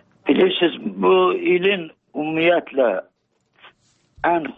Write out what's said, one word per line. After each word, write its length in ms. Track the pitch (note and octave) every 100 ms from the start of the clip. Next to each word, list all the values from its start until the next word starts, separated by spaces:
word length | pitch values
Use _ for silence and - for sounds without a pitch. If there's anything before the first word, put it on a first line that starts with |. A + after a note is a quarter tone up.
| _ _ -
Bilirsiniz, 480 | C#3 F#3 - E3 C3 - F#2+
bu 380 | F#3 F#3 F#3
ilin 580 | F#3 E3+ F3+ F#3+ G3 D#3+ _ _ -
ümumiyyətlə 720 | D3+ D#3+ E3 E3+ - C3+ A#2+ F2+ - _ _ _ _ _ - _ _ _ _ -
ən 240 | D#3+ E3+ C3